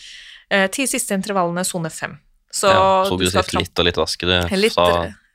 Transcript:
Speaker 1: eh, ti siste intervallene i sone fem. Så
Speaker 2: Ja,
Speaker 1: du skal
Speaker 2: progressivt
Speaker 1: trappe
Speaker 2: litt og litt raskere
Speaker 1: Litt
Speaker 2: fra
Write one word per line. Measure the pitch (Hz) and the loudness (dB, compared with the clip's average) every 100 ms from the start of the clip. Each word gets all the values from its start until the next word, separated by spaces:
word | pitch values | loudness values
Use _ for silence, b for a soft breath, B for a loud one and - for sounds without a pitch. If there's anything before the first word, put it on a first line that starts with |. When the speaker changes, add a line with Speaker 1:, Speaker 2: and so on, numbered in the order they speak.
| B B B B - | B B B B -2
Speaker 1:
eh, | 196 196 | 0 0
ti | 233 254 | 0 -2
siste | 254 - | -2 -2
intervallene | 196 185 196 170 175 | -4 -2 -2 0 -2
i | |
sone | 185 180 160 | -4 -4 -8
fem. | - 147 - _ _ _ | -8 -10 -10 _ _ _
Så | - 196 | 0 2
Speaker 2:
Ja, | 190 190 190 | 4 4 2
Speaker 1:
du | 196 | 0
skal | 92 | 0
Speaker 2:
progressivt | 90 92 - | 0 0 -2
Speaker 1:
trappe | - | -4
Speaker 2:
litt | - - | -2 0
og | |
litt | 87 82 | 0 0
raskere | 76 - 87 90 87 98 | -2 -2 0 0 0 0
Speaker 1:
Litt | 220 | 0
Speaker 2:
fra | - 87 85 85 - _ | 4 4 2 -2 -10 _